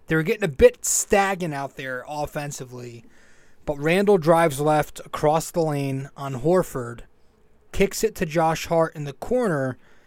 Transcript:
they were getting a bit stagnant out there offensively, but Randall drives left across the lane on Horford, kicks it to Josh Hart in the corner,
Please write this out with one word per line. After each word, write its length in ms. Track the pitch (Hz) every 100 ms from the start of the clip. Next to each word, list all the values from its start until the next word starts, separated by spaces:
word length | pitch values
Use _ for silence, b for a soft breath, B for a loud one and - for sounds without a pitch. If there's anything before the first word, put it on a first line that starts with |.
| -
they 80 |
were 80 | 160
getting 220 | 156 156
a 40 | 190
bit 360 | 131 240 -
stagnant 680 | - - - 202 196 196 175
out 220 | 143 135 -
there 280 | 135 127 131
offensively, 960 | 151 147 151 147 143 127 123 120 117 - b b b b b -
but 120 | 143
Randall 400 | 151 185 208 196
drives 420 | 151 165 170 135
left 400 | 151 151 147 -
across 500 | - - 151 160 -
the 100 | 180
lane 480 | 160 143 139 135 139 -
on 260 | 139 131
Horford, 580 | 151 185 - 135 120 120 - _ _ _ _ _ _
kicks 320 | - 190 -
it 100 | 226 -
to 100 | 170
Josh 400 | 165 165 160 -
Hart 280 | 165 160
in 100 | 160
the 80 | 143
corner, 640 | - - 254 226 147 131 127 b b